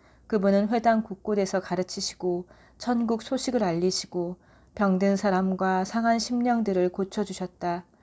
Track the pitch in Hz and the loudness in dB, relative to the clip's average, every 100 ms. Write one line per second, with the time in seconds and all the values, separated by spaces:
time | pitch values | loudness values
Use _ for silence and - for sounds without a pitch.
0 | _ _ - 220 196 196 208 233 226 226 | _ _ -4 0 4 4 4 2 4 4
1 | 220 190 - 208 190 190 - 180 180 - | 2 -6 -2 0 0 -2 -2 -4 -4 -6
2 | - - 180 175 180 - - - - 233 | -8 -4 -2 -2 -4 -16 -20 -10 -2 0
3 | 226 226 - 262 262 247 190 170 185 180 | 0 -2 -2 -4 -2 0 0 2 0 0
4 | - 180 175 180 _ - _ - 202 185 | -4 -4 -6 -6 _ -20 _ 0 2 4
5 | 196 196 202 185 190 185 190 185 190 226 | 2 2 2 2 2 0 0 0 0 0
6 | 226 233 226 247 247 233 214 185 180 180 | 0 0 0 0 2 2 2 2 0 0
7 | 196 - 202 185 185 - 175 175 - _ | -4 -4 -6 -6 -10 -8 -6 -6 -8 _